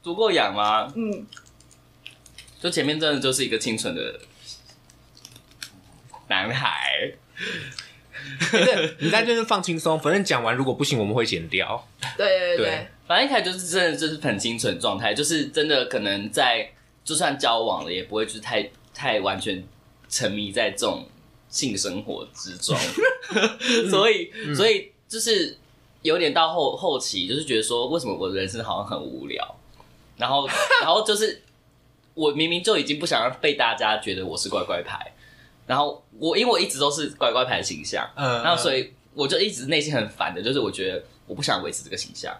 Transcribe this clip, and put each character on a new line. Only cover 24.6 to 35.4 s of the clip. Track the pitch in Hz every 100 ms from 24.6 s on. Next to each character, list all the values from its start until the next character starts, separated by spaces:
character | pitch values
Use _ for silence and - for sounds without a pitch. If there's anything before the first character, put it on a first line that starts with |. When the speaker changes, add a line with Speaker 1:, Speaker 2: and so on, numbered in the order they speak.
| 220
Speaker 1:
以 | 202 - _ _
就 | 220
是 | 226 208 160 - _ _ _ _
有 | 156 175
点 | 156
到 | 165 160
后， | 170 135 -
后 | 185 131
期， | - 98 90
就 |
是 | 135
觉 | 143 113
得 |
说 | 110 120 123
为 | 160
什 | 127
么 | 85
我 | 92
的 | 95
人 | 95
生 | 113
好 | 110 98
像 | 101
很 | 85
无 | 64 64 69
聊， | 58 - - - - - - _ -
然 | 123
后， | 139 135 - 605
<laughs> | 508
然 | 175
后 | 190
就 | 214 202
是 | 214 - _ _ _ _ _ _ _
我 | - 151
明 | 143 160
明 | 175
就 | 175 226
已 |
经 | - 147
不 | 170
想 | 147
让 | 123 123
被 | 151
大 | 139 120 110
家 | 110 107
觉 | 107 92
得 | 92
我 | 82
是 | 95
乖 | 98
乖 | 90 87
牌， | 87 - - - - -